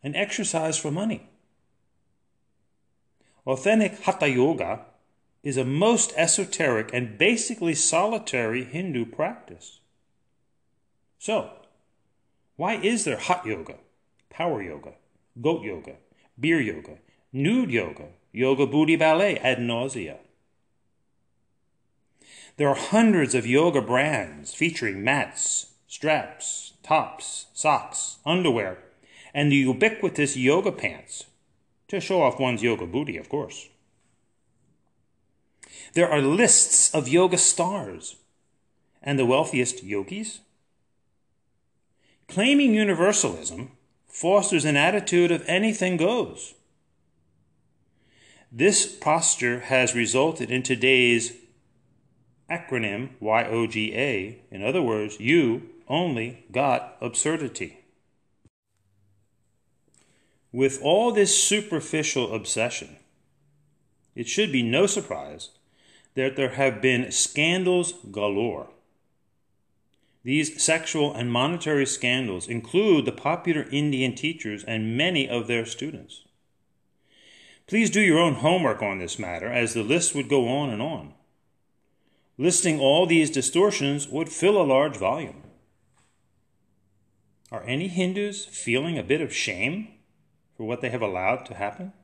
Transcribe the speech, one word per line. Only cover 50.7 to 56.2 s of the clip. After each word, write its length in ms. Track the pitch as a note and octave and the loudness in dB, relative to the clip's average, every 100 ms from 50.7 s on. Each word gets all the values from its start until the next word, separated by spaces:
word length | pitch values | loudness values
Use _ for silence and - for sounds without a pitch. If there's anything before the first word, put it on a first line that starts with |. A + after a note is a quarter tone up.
| B2 B2+ C3 B2 A#2+ A#2 - _ _ _ _ _ _ _ _ _ _ _ | 2 6 6 6 4 0 -10 _ _ _ _ _ _ _ _ _ _ _
acronym 600 | E3+ - B2+ A2 G2+ B2+ B2+ | -10 -4 -4 -2 -4 -8 -8
Y 240 | G#2+ A2 A#2 | 0 2 2
O 220 | A2+ A2+ | -2 -2
G 260 | A2+ G#2+ | -2 -4
A, 480 | G#2+ C#3 A2 F#2+ A2+ _ | -2 -2 -2 -6 -12 _
in 140 | G2+ | -6
other 180 | G#2 E3+ | -2 0
words, 380 | C3+ A2 G#2+ - | 0 -2 -4 -6
you 480 | A2+ E3 C3+ A2+ - - - | 2 4 4 0 -6 -20 -6
only 580 | C#3+ F3+ B2 | -2 -2 -4